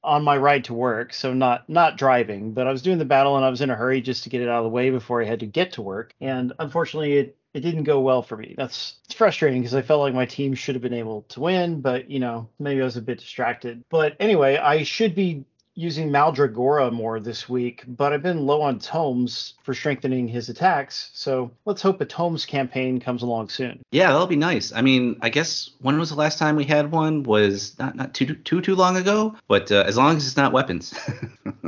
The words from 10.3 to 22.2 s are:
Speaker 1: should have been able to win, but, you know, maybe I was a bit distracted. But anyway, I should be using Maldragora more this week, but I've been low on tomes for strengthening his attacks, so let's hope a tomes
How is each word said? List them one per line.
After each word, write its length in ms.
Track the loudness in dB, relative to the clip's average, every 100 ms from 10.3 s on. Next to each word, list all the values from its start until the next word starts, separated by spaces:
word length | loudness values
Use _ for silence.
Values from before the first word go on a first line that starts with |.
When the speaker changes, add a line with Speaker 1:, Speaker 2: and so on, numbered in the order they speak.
| -2 -4
Speaker 1:
should 220 | -4 -6 -6
have 60 |
been 120 | -4
able 280 | -6 -6 -10 -12
to 100 | -6
win, 400 | -2 0 0 -2
but, 280 | -2 -2 -4
you 120 | -4
know, 280 | -4 -6 -10 -8
maybe 200 | -4 0
I 40 |
was 120 | -2 -4
a 60 |
bit 160 | -8 -8
distracted. 640 | -10 -4 -4 -4 -8 -12 -2
But 240 | 2 2 2
anyway, 360 | 2 4 4 4
I 280 | 4 2
should 320 | 0 0 0 2
be 280 | -2 -2 -10 _ _
using 360 | -8 -6 -4 0
Maldragora 840 | 2 4 4 0 2 2 2 2
more 280 | -2 -4 -6
this 280 | -8 -10 -6
week, 360 | -4 -4 -6 -10
but 260 | -2 0
I've 100 | 0
been 240 | -2 -2 0
low 140 | 2
on 160 | 0 -2
tomes 760 | -4 -2 -2 0 -2 -4 -12 -12
for 100 | -8
strengthening 560 | -4 -4 -2 -2 -2 -2
his 200 | -6 -8
attacks, 600 | 0 2 2 -2 -10 -14
so 360 | -10 -4 -2 -4 -8
let's 180 | -6 -2
hope 180 | 0 0
a 40 |
tomes 400 | -4 -4